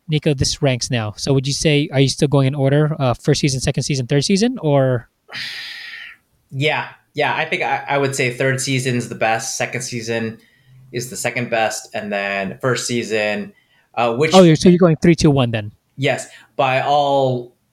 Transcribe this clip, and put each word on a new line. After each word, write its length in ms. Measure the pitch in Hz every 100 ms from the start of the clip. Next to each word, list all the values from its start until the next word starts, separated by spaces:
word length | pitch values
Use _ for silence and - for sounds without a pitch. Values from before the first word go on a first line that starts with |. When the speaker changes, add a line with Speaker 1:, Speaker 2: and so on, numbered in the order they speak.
| -
Speaker 1:
Nico, 260 | 151 160
this 260 | 139 - -
ranks 300 | 143 123 -
now? 240 | 123 107 -
So 160 | -
would 140 | 135 135
you 80 |
say, 340 | 135 165 147 151
are 100 | 139
you 80 | 135
still 180 | - 147
going 200 | 139 131
in 60 |
order, 400 | 147 135 143 151 156
uh, 160 | 131
first 260 | 113 - 139
season, 200 | 151 131
second 220 | 151 143
season, 220 | - 135 120
third 180 | 143
season, 340 | 139 196 240 254
or? 500 | 156 139 131 123 - _ - - - - - - - - - - _ _ _
Speaker 2:
Yeah, 400 | 135 147 131 123 - _
yeah. 200 | 147 139
I 120 | 123 160
think 160 | 175
I, 200 | 123 135 -
I 80 | 143
would 180 | 139
say 160 | 135 127
third 300 | 120 135 131
season's 480 | 139 131 131 123 107
the 60 |
best, 420 | 98 110 117 - -
second 240 | 120 120
season 580 | - 123 110 117 113 113 _ _ _ - -
is 160 | - -
the 80 | 95
second 320 | 123 127 113
best, 400 | 113 110 - -
and 180 | 113 104
then 460 | 101 98 98 98 -
first 260 | 131 120 -
season, 680 | 120 101 110 104 104 101 - _ _ _
uh, 200 | - 120 117
which 160 | 156
Speaker 1:
Oh, 80 | 185
you're, 120 | 170 156
so 120 | 190
you're 100 | 175
going 180 | 180 156
three, 140 | 170
two, 160 | 160 156
one 200 | 139 120
then? 220 | 113 104 - _ -
Speaker 2:
Yes, 320 | 135 120 - - - -
by 260 | 131 131
all, 760 | 131 147 143 139 135 123 120 _ _